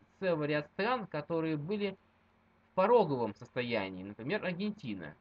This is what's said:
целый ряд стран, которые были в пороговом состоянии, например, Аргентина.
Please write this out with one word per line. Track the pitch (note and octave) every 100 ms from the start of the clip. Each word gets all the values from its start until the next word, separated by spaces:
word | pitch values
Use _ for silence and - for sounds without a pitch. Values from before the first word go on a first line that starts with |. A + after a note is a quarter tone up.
| - _
целый | F#3+ E3 D3
ряд | D3+ D3
стран, | - G3+ B3+ G3
которые | D3+ D3 E3 D#3+ D#3
были | D3 G#3 G3+ F#3+ _ _ _ _ _ _ _
в |
пороговом | - F#3+ A#3+ F#3+ C3+ A2+
состоянии, | G2+ A#2+ - B2 A2+ F#2+ F#2+
например, | F#2+ G#2 A#2 G3+
Аргентина. | G3 F3 G#3 G#3 B2+ G2 D2+ D#2